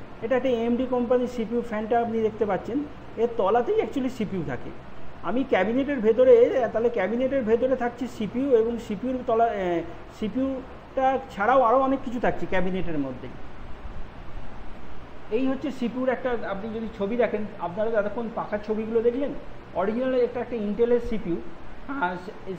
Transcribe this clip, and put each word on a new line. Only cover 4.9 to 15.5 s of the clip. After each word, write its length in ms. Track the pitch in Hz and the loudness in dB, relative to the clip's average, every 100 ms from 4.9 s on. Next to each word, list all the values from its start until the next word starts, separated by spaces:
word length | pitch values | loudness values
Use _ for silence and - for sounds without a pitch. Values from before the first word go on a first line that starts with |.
| - - - | -6 -6 -4
আমি 200 | 160 226 | -2 0
ক্যাবিনেটের 560 | 269 185 196 240 277 277 | 2 4 4 2 0 2
ভেতরে, 680 | 214 220 262 233 262 277 220 | 4 6 8 10 8 4 0
তাহলে 160 | 220 233 | 0 0
ক্যাবিনেটের 540 | 233 190 233 262 277 | 2 0 0 0 0
ভেতরে 320 | 214 226 254 262 | 2 2 2 0
থাকছে 320 | 240 - 240 | -2 -4 -6
সিপিইউ 480 | - 214 240 277 240 | -4 -4 -2 4 4
এবং 220 | 226 233 | 4 0
সিপিইউর 400 | - 202 254 254 247 | -4 -4 -4 -2 0
তলা, 160 | 226 | 2
আহ, 80 | 233 208 180 170 160 - - - | 2 2 0 -2 -2 -8 -14 -6
সিপিইউটা 1000 | 214 247 269 262 - - - - 262 262 - | -4 -2 -2 -4 -8 -14 -8 0 2 2 -2
ছাড়াও 300 | - 208 269 | 0 4 6
আরও 180 | 240 262 | 6 6
অনেক 200 | 269 135 - | 4 0 -2
কিছু 140 | 233 | 0
থাকছে 260 | 208 - 175 | 0 2 2
ক্যাবিনেটের 540 | 190 180 185 175 156 | 2 4 2 0 0
মধ্যে। 280 | 135 123 127 - - - - - - - - - - - - - - - - - - - - | -2 -6 -10 -10 -8 -8 -8 -8 -8 -6 -6 -8 -8 -4 -4 -4 -6 -4 -4 -4 -4 -8 -2
এই 160 | 220 | 0
হচ্ছে 240 | 262 | 0